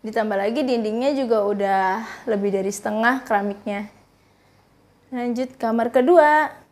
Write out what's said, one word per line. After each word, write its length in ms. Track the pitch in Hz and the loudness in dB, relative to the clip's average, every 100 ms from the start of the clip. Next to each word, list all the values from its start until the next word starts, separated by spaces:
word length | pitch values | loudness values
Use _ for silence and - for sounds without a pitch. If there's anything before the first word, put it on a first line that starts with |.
Ditambah 360 | 220 226 220 196 | -4 -4 -2 -2
lagi 240 | 202 240 | -2 -2
dindingnya 520 | 277 240 214 226 262 | -2 -2 -2 -2 -2
juga 320 | 277 247 226 202 | -2 0 0 0
udah 400 | 202 196 196 190 196 226 - - | -2 0 0 0 -2 -6 -12 -4
lebih 240 | 208 202 | -2 0
dari 200 | 196 190 | -2 -4
setengah 480 | 196 220 214 233 262 | -6 -6 0 0 0
keramiknya. 680 | - 208 202 202 - 202 208 _ _ _ _ _ _ _ _ _ _ _ _ | 0 -2 -2 -6 -8 -10 -10 _ _ _ _ _ _ _ _ _ _ _ _
Lanjut, 400 | 254 240 233 254 | -6 -4 -4 -6
kamar 400 | - 226 233 233 | -6 -2 -2 2
kedua. 560 | 262 254 349 302 302 302 - _ | 2 6 8 8 4 0 -6 _